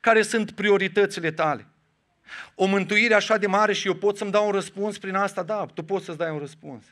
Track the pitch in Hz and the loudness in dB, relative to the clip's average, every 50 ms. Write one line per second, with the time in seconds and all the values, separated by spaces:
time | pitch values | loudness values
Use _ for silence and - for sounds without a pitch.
0 | - 233 226 220 214 214 - 226 214 214 - - 202 208 202 196 190 190 156 208 | 4 4 4 4 4 2 0 -2 -2 -2 -6 -2 2 4 4 4 4 2 2 2
1 | 202 185 - - 170 160 156 160 165 156 143 110 - _ _ _ _ _ _ _ | 2 2 0 -4 -4 -4 -2 0 0 0 0 -2 -8 _ _ _ _ _ _ _
2 | _ _ _ _ _ - - - - - _ - 185 190 196 196 190 151 208 208 | _ _ _ _ _ -20 -18 -18 -18 -20 _ 0 0 2 2 2 0 2 2 2
3 | 220 240 220 208 196 - 220 214 190 202 190 202 214 214 202 185 - 196 180 160 | 4 4 4 4 4 2 0 0 2 2 2 2 2 2 0 -2 -2 -4 -4 0
4 | 196 202 202 202 214 202 190 208 208 208 202 196 180 - - 190 202 214 202 208 | 0 0 0 0 -4 0 2 2 2 2 0 -2 -4 -4 -8 -6 -6 -6 -6 -8
5 | - 196 185 190 202 196 202 - 180 160 214 208 185 135 - - 165 160 196 190 | -10 -4 -2 -2 -2 -2 -2 -6 -6 -6 -4 -6 -6 -8 -8 -12 -6 -4 -4 -4
6 | - - 170 151 170 165 156 151 143 139 - _ - 156 135 113 - _ | -4 -6 -6 -6 -4 -4 -4 -6 -8 -10 -14 _ -16 -16 -16 -16 -18 _